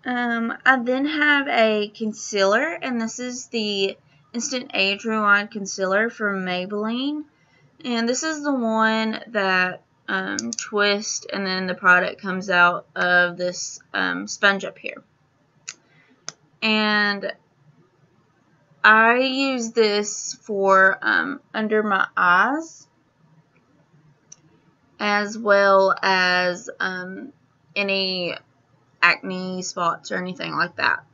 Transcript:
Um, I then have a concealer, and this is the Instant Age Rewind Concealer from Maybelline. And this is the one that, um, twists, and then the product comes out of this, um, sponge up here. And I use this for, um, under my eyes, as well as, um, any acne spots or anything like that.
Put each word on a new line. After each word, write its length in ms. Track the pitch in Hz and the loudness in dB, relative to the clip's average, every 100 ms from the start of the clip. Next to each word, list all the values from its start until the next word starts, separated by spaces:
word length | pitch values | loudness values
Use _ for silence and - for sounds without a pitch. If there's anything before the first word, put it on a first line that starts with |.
| 254 | -4
Um, 480 | 247 240 233 226 - | -2 -2 -2 -4 -2
I 180 | - 262 | 0 0
then 220 | 233 262 | 0 -2
have 440 | 285 311 294 285 269 | -2 0 2 2 2
a 400 | - 220 214 208 | 2 2 2 -2
concealer, 840 | - 220 214 - 208 196 214 311 339 | -6 -8 -6 -6 2 4 4 0 -4
and 180 | 269 240 | -6 -4
this 200 | 226 233 | -6 -8
is 300 | 247 247 - | -10 -10 -8
the 500 | 233 208 196 196 - _ _ _ | -4 -4 -2 -4 -6 _ _ _
Instant 380 | 240 240 254 - | -8 -6 -8 -6
Age 320 | - 190 202 | -2 0 -2
Rewind 460 | 226 220 208 202 208 | -2 0 4 4 2
Concealer 580 | 208 196 - 190 190 233 | -8 -10 -4 0 2 0
from 380 | - 214 190 185 | -2 -4 -2 -4
Maybelline. 800 | 180 185 208 214 240 277 302 294 _ _ _ _ _ | -4 -4 -6 -4 -4 -4 -6 -10 _ _ _ _ _
And 240 | 247 233 233 | -4 -2 0
this 140 | 254 | -2
is 200 | 320 302 | -4 -4
the 120 | 294 | -2
one 680 | 269 226 220 220 220 220 214 - | 0 0 2 2 2 -2 -4 -6
that, 560 | 226 190 185 180 180 _ _ - | -2 0 2 0 -4 _ _ -6
um, 440 | 190 190 208 233 | -4 -4 -6 -6
twists, 760 | 233 - 214 202 202 214 - - | -8 -6 0 2 2 -2 -8 -6
and 120 | 196 | -6
then 220 | 196 185 185 | -2 -2 -4
the 80 | |
product 480 | 180 185 180 180 - | 0 6 6 4 -6
comes 260 | 196 185 202 | -6 -6 0
out 380 | 180 175 175 - | 4 4 4 -8
of 420 | - 180 180 175 175 | -2 2 4 2 0
this, 440 | 180 180 - - _ | -6 -4 -12 -14 _
um, 360 | - - 175 208 | -4 -2 -4 -6
sponge 360 | - 208 196 | 0 0 0
up 140 | 185 - | -6 -10
here. 240 | - - _ _ _ _ _ _ - - _ _ _ _ - - _ _ | -14 -14 _ _ _ _ _ _ -18 -18 _ _ _ _ -20 -20 _ _
And 680 | 220 214 214 208 208 202 196 - _ _ _ _ _ _ _ _ _ _ _ _ _ _ | 0 2 2 2 2 -2 -6 -10 _ _ _ _ _ _ _ _ _ _ _ _ _ _
I 320 | 214 220 226 247 | 6 8 6 4
use 560 | 262 262 269 254 226 | 2 0 0 0 -2
this 600 | 233 214 208 208 - - - | 2 4 2 -2 -8 -10 -12
for, 540 | - 202 196 190 190 - | -6 0 4 6 6 4
um, 380 | 110 92 85 - _ | 0 0 0 -8 _
under 300 | 220 214 214 | -6 0 0
my 240 | 214 190 - - | 0 0 0 0
eyes, 680 | 180 175 220 294 330 - - _ _ _ _ _ _ _ _ _ _ _ _ _ _ - _ _ _ _ _ _ | 4 4 4 0 -6 -18 -20 _ _ _ _ _ _ _ _ _ _ _ _ _ _ -20 _ _ _ _ _ _
as 360 | 208 208 208 214 | -2 -2 -2 -4
well 560 | 220 202 202 196 190 - | 2 4 6 6 4 2
as, 720 | 190 185 180 180 180 175 - - | 0 2 2 2 0 -4 -10 -8
um, 540 | 185 185 180 190 269 _ _ _ _ | -6 -6 -10 -12 -16 _ _ _ _
any 600 | - 196 196 190 185 170 - _ _ _ _ _ _ | -4 -2 -2 -2 -4 -6 -8 _ _ _ _ _ _
acne 580 | 175 - 190 185 185 185 | 2 2 -4 -6 -6 -8
spots 500 | 185 - 170 - - | -8 -2 -2 -2 -6
or 60 | 185 | -6
anything 360 | 180 180 165 | -6 -8 -8
like 220 | 156 175 - | -4 -4 -2
that. 260 | - - - | -2 -2 -8